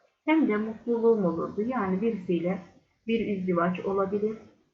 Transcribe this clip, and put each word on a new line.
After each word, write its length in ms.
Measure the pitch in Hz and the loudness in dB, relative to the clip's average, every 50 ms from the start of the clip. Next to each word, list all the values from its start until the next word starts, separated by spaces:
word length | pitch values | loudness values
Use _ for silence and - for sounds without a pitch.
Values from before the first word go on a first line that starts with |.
| _ _ _ _ _ | _ _ _ _ _
hem 240 | 302 311 320 269 208 | 2 4 4 4 4
de 80 | 208 | 2
mutluluğum 680 | 208 214 220 220 - - 240 240 226 220 233 226 214 196 | 0 -2 -4 -6 -8 -4 -2 -2 2 4 4 4 4 4
olurdu. 380 | 175 160 165 156 - - - 214 | 0 0 -2 -4 -6 -4 -4 -4
Yani 400 | 240 262 240 196 190 185 190 214 | -2 -2 -2 0 0 0 0 0
birisiyle 600 | 233 208 190 - - 180 165 165 175 196 190 - - - - _ _ _ _ _ | -2 -2 -2 -2 -2 -2 0 0 -2 -2 -4 -6 -12 -20 -20 _ _ _ _ _
bir 140 | 220 226 220 | -2 -2 -2
izdivaç 600 | 202 208 208 185 180 185 175 170 170 180 180 - | 0 -2 -2 -4 -2 0 0 2 2 0 0 -2
olabilir 580 | - 202 190 196 196 190 202 202 208 220 226 - - - - _ _ _ | -4 -2 0 0 0 0 0 -2 -2 -2 -4 -6 -12 -20 -20 _ _ _